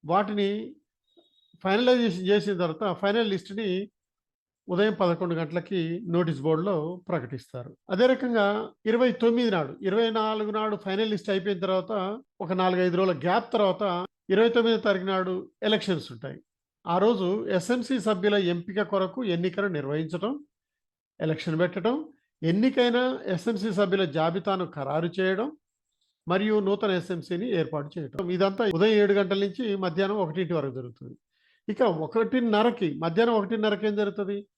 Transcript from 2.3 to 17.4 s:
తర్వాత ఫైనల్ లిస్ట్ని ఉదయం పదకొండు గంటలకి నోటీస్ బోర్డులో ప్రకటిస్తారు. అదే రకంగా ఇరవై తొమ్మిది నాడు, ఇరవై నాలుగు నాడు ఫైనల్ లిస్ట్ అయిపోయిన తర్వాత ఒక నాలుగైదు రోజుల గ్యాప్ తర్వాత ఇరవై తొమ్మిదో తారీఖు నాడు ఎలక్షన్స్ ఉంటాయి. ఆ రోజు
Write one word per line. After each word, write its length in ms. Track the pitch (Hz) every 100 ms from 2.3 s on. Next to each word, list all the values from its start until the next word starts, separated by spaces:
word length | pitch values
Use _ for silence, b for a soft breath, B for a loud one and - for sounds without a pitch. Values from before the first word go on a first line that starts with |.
| 202 208 185
తర్వాత 260 | 175 160 208 160
ఫైనల్ 280 | 202 214 226
లిస్ట్ని 400 | 190 - 196 214 185 208 _ _ _ _ _ _ _ -
ఉదయం 260 | 180 214 208
పదకొండు 340 | 185 170 180
గంటలకి 460 | 165 160 170 170 190 165 170 214
నోటీస్ 260 | 170 170 139
బోర్డులో 360 | 143 160 185 180 156 180 -
ప్రకటిస్తారు. 680 | 175 120 135 - 127 123 - -
అదే 160 | 180 254
రకంగా 400 | 262 254 233 202 208 226 _ 220
ఇరవై 260 | 233 254
తొమ్మిది 380 | - 233 233 240
నాడు, 220 | 190 139 -
ఇరవై 280 | 190 208 226
నాలుగు 400 | 226 214 214 214
నాడు 260 | 214 214 208
ఫైనల్ 340 | 196 190 220
లిస్ట్ 200 | 208 -
అయిపోయిన 300 | 190 190 185 185
తర్వాత 260 | 185 180 214 190 220 - _
ఒక 120 | 165
నాలుగైదు 440 | 185 185 180 180 175
రోజుల 200 | 190 156
గ్యాప్ 340 | 160 208 226
తర్వాత 540 | 226 202 185 208 175 185 _ -
ఇరవై 180 | 190 226
తొమ్మిదో 280 | 233 226 220
తారీఖు 280 | 214 190
నాడు 460 | 190 190 185 185 - _
ఎలక్షన్స్ 500 | 214 214 - 165 -
ఉంటాయి. 260 | 117 139 139 _ _ _ _ -
ఆ 120 | 175
రోజు 500 | 208 220 180 208